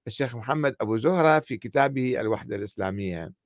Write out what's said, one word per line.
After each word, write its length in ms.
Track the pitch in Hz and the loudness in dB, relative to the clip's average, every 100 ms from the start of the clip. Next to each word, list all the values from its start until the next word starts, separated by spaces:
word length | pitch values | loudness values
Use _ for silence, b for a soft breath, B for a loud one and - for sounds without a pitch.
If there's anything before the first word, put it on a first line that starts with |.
| - | -14
الشيخ 300 | - 135 120 | -4 -4 -4
محمد 400 | 113 151 147 120 | -2 0 0 0
أبو 160 | 110 110 | -2 2
زهرة 440 | 131 185 160 156 | 2 4 6 4
في 160 | 151 127 | 2 -8
كتابه 640 | 120 143 139 135 127 120 | -4 2 2 2 -2 0
الوحدة 360 | 110 107 117 104 | 0 -2 -4 -6
الإسلامية. 760 | 104 - 95 98 98 85 82 - | -6 -4 -4 -2 -4 -6 -8 -14